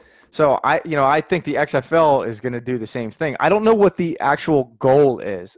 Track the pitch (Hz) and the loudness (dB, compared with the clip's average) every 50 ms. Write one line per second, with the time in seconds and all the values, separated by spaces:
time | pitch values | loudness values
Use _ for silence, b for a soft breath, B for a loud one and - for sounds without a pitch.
0 | b b b b b b b - 156 139 127 - - 131 156 175 - 170 156 143 | b b b b b b b 0 2 2 2 2 0 0 0 0 -2 -4 -2 0
1 | 135 135 147 160 - - 190 160 - 143 139 127 151 - - 139 127 - 160 165 | 0 2 2 0 -2 -2 -4 -4 -4 -4 -4 -2 -2 -2 -2 -4 -2 0 2 2
2 | 160 151 143 127 87 113 113 107 - 127 123 120 120 127 127 117 110 - - 127 | 4 4 2 2 0 -4 -8 -8 -8 -8 -8 -8 -6 -6 -6 -6 -6 -8 -8 -8
3 | 117 107 - - 165 147 127 - 139 160 196 214 220 220 226 208 202 180 - - | -10 -10 -8 -6 -6 -6 -4 -2 0 2 2 2 2 2 4 4 4 2 2 0
4 | 175 165 147 - - 139 147 - - 165 151 139 127 117 113 - - 131 135 147 | -4 -4 -4 -2 -2 -2 -2 -2 0 0 0 0 0 -2 -6 -2 2 4 4 6
5 | 147 135 120 - - 101 98 90 87 - - | 4 4 2 -2 -6 -8 -8 -10 -10 -14 -20